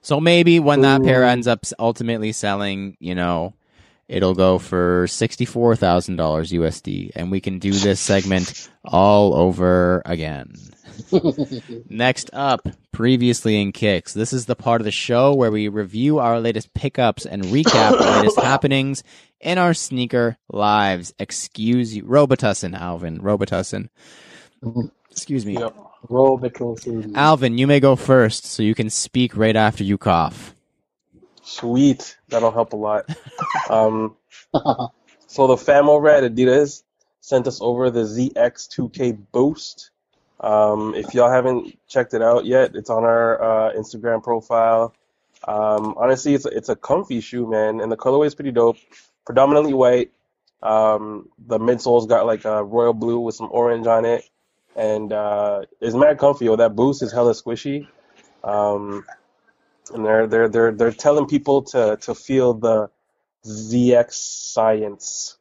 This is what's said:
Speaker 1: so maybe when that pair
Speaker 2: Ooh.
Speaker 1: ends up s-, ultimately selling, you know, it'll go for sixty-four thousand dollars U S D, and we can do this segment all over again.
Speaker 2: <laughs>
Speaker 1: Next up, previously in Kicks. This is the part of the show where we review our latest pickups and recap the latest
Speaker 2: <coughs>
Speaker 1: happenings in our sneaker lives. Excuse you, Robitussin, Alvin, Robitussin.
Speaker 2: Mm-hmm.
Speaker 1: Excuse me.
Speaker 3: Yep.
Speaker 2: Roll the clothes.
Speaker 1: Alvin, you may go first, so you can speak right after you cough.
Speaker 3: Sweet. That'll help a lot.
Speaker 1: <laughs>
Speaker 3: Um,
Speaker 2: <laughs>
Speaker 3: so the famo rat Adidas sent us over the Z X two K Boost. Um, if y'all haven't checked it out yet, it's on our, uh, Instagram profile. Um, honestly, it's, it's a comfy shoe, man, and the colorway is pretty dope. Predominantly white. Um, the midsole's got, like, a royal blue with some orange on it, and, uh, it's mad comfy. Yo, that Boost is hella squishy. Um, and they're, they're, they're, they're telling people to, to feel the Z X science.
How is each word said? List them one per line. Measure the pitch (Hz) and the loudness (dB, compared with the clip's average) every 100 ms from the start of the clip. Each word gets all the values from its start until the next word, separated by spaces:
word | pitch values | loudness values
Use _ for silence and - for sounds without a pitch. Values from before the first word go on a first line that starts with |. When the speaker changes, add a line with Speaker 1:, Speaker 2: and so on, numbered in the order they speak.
Speaker 1:
so | - 147 | -2 0
maybe | 165 175 170 170 | 4 4 6 4
when | 147 143 | 4 4
that | 139 135 | 4 4
pair | 131 127 | 4 4
Speaker 2:
Ooh. | 123 | 4
Speaker 1:
ends | 123 120 | 2 0
up | 117 | -2
s-, | - - | -6 -4
ultimately | 117 117 117 113 107 | -4 -2 -4 -4 -4
selling, | 107 104 101 101 98 98 - | -4 -4 -4 -4 -6 -10 -10
you | 85 90 | -8 -4
know, | 87 85 90 - _ _ _ _ _ | -2 -2 -6 -10 _ _ _ _ _
it'll | 95 92 92 | -2 0 2
go | 92 92 | 2 2
for | - 90 90 90 87 | -2 -2 0 0 0
sixty-four | - 113 - 123 120 120 113 | -2 -4 -4 -6 0 2 2
thousand | 92 87 87 87 | 2 0 -2 -4
dollars | 80 78 80 | -2 -2 -2
U | 85 80 | -2 -2
S | - | -4
D, | - 92 - - | -10 -10 -10 -10
and | 87 | -6
we | 95 | -6
can | 98 92 | -6 -6
do | 98 | -2
this | 98 101 95 | 0 0 0
segment | - 98 95 95 90 - - _ | 0 0 2 -2 -2 -10 -20 _
all | - 87 101 104 101 | -2 4 6 6 4
over | 69 90 87 90 90 90 90 - | 4 2 2 2 2 2 0 -4
again. | 85 78 73 - - 50 _ - - - | -6 -6 -10 -14 -20 -20 _ -20 -20 -2
Speaker 2:
<laughs> | 185 165 135 135 123 - 117 - | 0 0 -4 -8 -8 -14 -18 -14
Speaker 1:
Next | 110 123 127 - | -2 -2 -2 -8
up, | - 139 123 - - _ | -6 -2 -2 -4 -14 _
previously | - 117 131 123 117 113 107 | -2 0 2 2 0 0 0
in | 101 | -2
Kicks. | - 107 95 - | -2 0 0 -4
This | 101 113 | -6 -4
is | 131 120 | -6 -6
the | 120 | -4
part | 120 117 | 0 0
of | 107 | -2
the | |
show | - - 120 135 | -6 -2 2 2
where | 143 117 | 2 0
we | 107 104 | 0 -4
review | 104 98 107 139 151 | -6 -6 -2 0 0
our | 120 117 | 0 0
latest | 113 107 - | -2 -4 -8
pickups | - 139 - 120 - - | -8 -6 0 -2 -2 -10
and | 98 92 | -8 -2
recap | 127 156 123 110 - | 0 2 2 4 4
the | - 104 | 4 2
latest | 107 - | 2 2
Speaker 2:
<coughs> | |
Speaker 1:
happenings | 123 135 143 135 135 135 _ - _ _ | 0 0 2 0 -2 -6 _ -20 _ _
in | 151 180 | -4 0
our | 175 | 2
sneaker | 160 - 127 123 127 117 113 _ | 0 -4 -6 -2 0 -2 -4 _
lives. | - 104 104 101 92 87 - | -2 2 2 2 -2 -6 -12
Excuse | 101 - - - 110 123 113 107 | -10 -10 -12 -6 0 0 -2 -8
you, | |
Robitussin, | 110 135 139 131 113 98 92 87 | 0 2 4 2 0 -2 -8 -8
Alvin, | 87 85 85 82 | -10 -8 -8 -6
Robitussin. | 95 104 98 90 95 101 104 _ - - - - _ _ | -2 -2 -2 -4 -4 -8 -10 _ -20 -20 -20 -20 _ _
Speaker 2:
Mm-hmm. | 120 117 113 _ _ | -8 -6 -8 _ _
Speaker 1:
Excuse | - - 135 104 | -16 -6 -6 -4
me. | 98 | -6
Speaker 3:
Yep. | 117 - - _ - | -8 -10 -20 _ -4
Speaker 2:
Roll | 123 135 131 | 4 4 4
the | 127 | -4
clothes. | - 120 113 123 113 107 104 | -8 -8 -8 -10 -10 -6 0
Speaker 1:
Alvin, | 151 156 127 117 | 2 4 2 2
you | 135 | 4
may | 143 | 4
go | 135 127 | 4 2
first, | - 131 110 - - | 4 4 4 0 -10
so | - | -2
you | 107 110 | 0 0
can | 107 | -4
speak | - - 127 123 101 | -6 -4 -2 -2 0
right | 110 110 | 2 4
after | 107 - | 2 0
you | 98 101 | -2 0
cough. | 107 85 78 - - _ _ _ _ _ _ _ _ _ | 2 2 0 -6 -20 _ _ _ _ _ _ _ _ _
Speaker 3:
Sweet. | - - 120 123 143 131 - - _ | -20 -10 -2 4 4 2 -6 -20 _
That'll | 117 113 | 0 0
help | 113 113 | 0 -4
a | 107 | -4
lot. | 107 107 - 160 | -2 -4 -4 -14
Speaker 1:
<laughs> | - - - - - | -16 -10 -6 -6 -2
Speaker 3:
Um, | 110 110 110 110 _ _ | 2 2 0 -6 _ _
Speaker 2:
<laughs> | - _ - - 117 120 _ _ _ _ | -20 _ -4 -2 -4 -8 _ _ _ _
Speaker 3:
so | - 131 | 0 2
the | 123 | 4
famo | - 143 147 147 | 4 4 6 6
rat | 151 147 | 6 4
Adidas | 123 113 127 131 147 - _ _ _ _ | 2 2 4 4 2 -4 _ _ _ _
sent | - 131 123 | -2 -2 -2
us | - | -4
over | 113 120 127 | -4 0 0
the | 117 110 | 0 -4
Z | 110 127 - | -4 -4 0
X | 120 - - | -2 -2 -12
two | - 123 | -8 -8
K | - 127 | -4 -4
Boost. | 107 101 123 139 156 - - - _ _ _ _ _ | -4 -6 0 0 -2 -16 -20 -20 _ _ _ _ _
Um, | 107 107 107 107 107 107 | 0 2 2 0 -4 -6
if | 104 | -4
y'all | 127 120 | 2 4
haven't | 127 127 123 - _ _ | 4 0 -4 -6 _ _
checked | 135 120 | -4 -2
it | 113 | 0
out | 113 120 113 | 2 2 2
yet, | 131 127 - | 2 2 -4
it's | 107 | -6
on | 113 117 | 0 2
our, | 117 117 113 113 110 110 | 2 2 0 0 0 0
uh, | |
Instagram | 110 110 113 117 113 | -4 -10 -8 -4 -4
profile. | 120 117 _ 117 113 113 117 _ _ _ _ _ - | -2 -6 _ 0 2 2 0 _ _ _ _ _ -8
Um, | 107 107 107 107 - | -2 0 -2 -4 -2
honestly, | 123 131 147 | 0 0 0
it's, | 139 - | -2 -2
it's | 110 107 | -8 -6
a | 113 | -8
comfy | - 160 196 120 | -2 -4 -2 -8
shoe, | - 123 113 | -8 -8 -4
man, | 110 107 110 | -2 -2 -2
and | 110 | -6
the | 110 | -2
colorway | 131 139 151 | 0 2 0
is | - | -2
pretty | 143 | -4
dope. | 117 117 117 _ _ _ _ - | 2 2 0 _ _ _ _ -2
Predominantly | 123 139 147 151 | 2 4 4 2
white. | 135 123 123 - _ _ _ _ _ | 2 4 2 -2 _ _ _ _ _
Um, | 110 110 107 107 107 104 - _ 113 | 0 2 2 0 -4 -12 -16 _ -6
the | 113 | -2
midsole's | 113 120 127 120 110 | 0 -2 2 0 2
got, | 117 113 | 0 0
like, | 110 110 | -2 -2
a | 107 | -4
royal | 101 117 120 | -2 0 0
blue | 113 117 120 | 0 -2 -4
with | 117 - | -4 -8
some | 113 | -6
orange | 117 120 117 113 | -2 0 0 0
on | 113 113 | 0 0
it, | 117 - _ _ _ _ - | -4 -6 _ _ _ _ -6
and, | 110 107 104 | -4 -4 -4
uh, | 104 104 104 104 101 - _ | -6 -4 -2 -2 -4 -8 _
it's | 113 120 | -4 2
mad | 147 143 | 2 4
comfy. | 143 143 120 | 0 0 0
Yo, | 110 | 2
that | 117 104 | 2 2
Boost | 131 139 | 0 0
is | 120 | -4
hella | 120 120 | 0 0
squishy. | 110 - 117 143 143 143 _ _ _ _ _ | 0 -6 -10 -8 -10 -12 _ _ _ _ _
Um, | - 104 104 101 101 101 - - _ _ _ _ _ _ - | -6 -2 -2 -2 -6 -12 -14 -20 _ _ _ _ _ _ -16
and | 117 107 | -6 2
they're, | 110 110 | 2 2
they're, | 113 113 | 2 2
they're, | 113 113 | 2 2
they're | 107 117 | 2 -2
telling | 113 151 147 143 | 2 2 2 0
people | 147 - 139 | -2 2 0
to, | - 131 110 107 | 0 0 0 -2
to | - 113 | -8 -12
feel | - 131 123 113 | -2 2 2 2
the | 113 110 104 _ _ _ _ _ 110 | 0 0 -2 _ _ _ _ _ -16
Z | 107 110 120 123 120 | -14 -2 2 4 4
X | 120 - | 2 -6
science. | - - - - 113 107 107 101 - - - - | -12 -14 -6 0 2 0 -4 -10 -14 -12 -14 -16